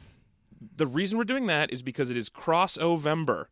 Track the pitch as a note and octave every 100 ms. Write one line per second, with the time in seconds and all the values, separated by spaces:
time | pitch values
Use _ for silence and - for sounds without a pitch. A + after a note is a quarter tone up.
0 | - - _ _ _ - - - C#3+ C#3+
1 | F#3+ A3+ A3+ C4+ A3+ D3+ D#3 B2 B2+ B2
2 | B2+ A#2+ G#2+ - - E3 F#3 - E3 E3
3 | D3 D#3+ C#3+ F2 -